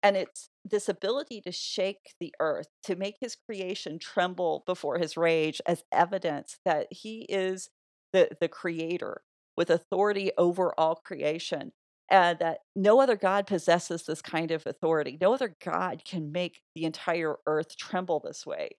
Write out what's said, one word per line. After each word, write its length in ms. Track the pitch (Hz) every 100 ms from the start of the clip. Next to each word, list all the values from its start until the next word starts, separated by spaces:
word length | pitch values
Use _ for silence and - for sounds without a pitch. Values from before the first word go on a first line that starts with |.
And 140 | 202 196
it's 340 | 185 - - _
this 240 | 190 208 -
ability 540 | 180 190 262 285 226
to 100 | 180
shake 600 | 175 - - 190 196 _ _
the 120 | 170 -
earth, 280 | 160 135 147 _
to 120 | - 180
make 200 | 196 214
his 160 | 240 -
creation 640 | - 208 185 202 - 160
tremble 640 | - - 180 180 175 156 -
before 320 | 180 - 139
his 200 | 160 -
rage 440 | 165 165 156 147 -
as 180 | 175 -
evidence 680 | - 175 190 170 143 - -
that 240 | - 156 -
he 320 | - 220 220
is 460 | - 196 185 190 - _ _ _ _
the, 160 | 190 175 -
the 80 | 165
creator 760 | - 180 165 165 175 101 - _ _ _ -
with 120 | 175
authority 600 | 175 _ 185 208 202 190 -
over 360 | 175 175 180 -
all 180 | 160 165
creation, 680 | - 170 147 160 - 156 - _ _ _ -
and 300 | 190 175 170
that 200 | 165 - _ -
no 260 | 196 233
other 160 | 269 214
God 280 | 190 202 196
possesses 580 | 190 - 175 - 165
this 180 | - 160
kind 300 | - 160 165
of 140 | 160 -
authority. 520 | - 165 160 143 139
No 140 | 180
other 220 | 254 240 160
God 420 | - 165 185 165 -
can 260 | 180 151
make 300 | 165 175 _ _ -
the 100 | 160
entire 500 | 160 - 170 160 - -
earth 300 | 151 151 -
tremble 460 | - 185 180 156
this 240 | - - -
way. 320 | 76 76